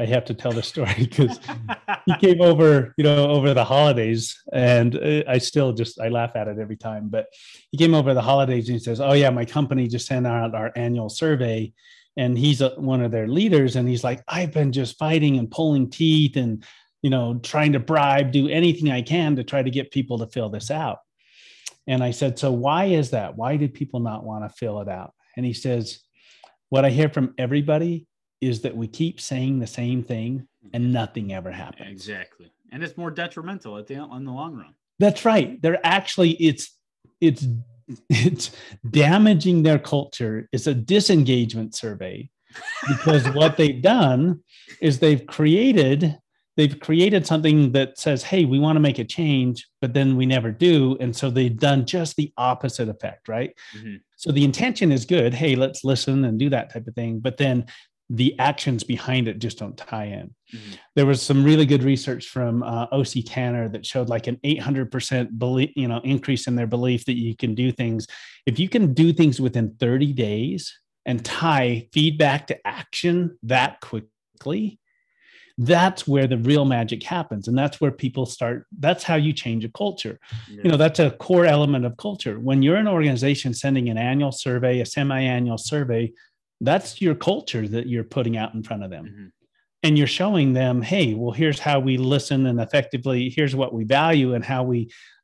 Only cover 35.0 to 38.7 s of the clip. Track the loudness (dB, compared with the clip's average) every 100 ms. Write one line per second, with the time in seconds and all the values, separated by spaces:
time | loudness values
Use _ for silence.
35 | 2 2 2 2 0 -2 -2 0 2 0
36 | 0 2 2 4 0 0 -6 _ _ _
37 | _ _ 0 2 -2 -4 -8 _ -18 -12
38 | -2 2 2 0 -6 -12 -20